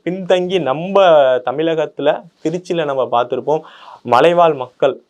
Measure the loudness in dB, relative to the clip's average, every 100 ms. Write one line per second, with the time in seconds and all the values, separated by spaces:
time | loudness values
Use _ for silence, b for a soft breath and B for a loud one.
0 | -8 -6 0 0 0 -2 -2 -4 -2 2
1 | 6 6 4 0 -2 -4 -2 -2 -4 -4
2 | -2 -2 -6 _ -6 -6 -6 -4 -4 -4
3 | -2 -2 -2 -4 -4 -4 -6 B B B
4 | 0 2 4 4 2 0 -6 -4 -4 -4
5 | _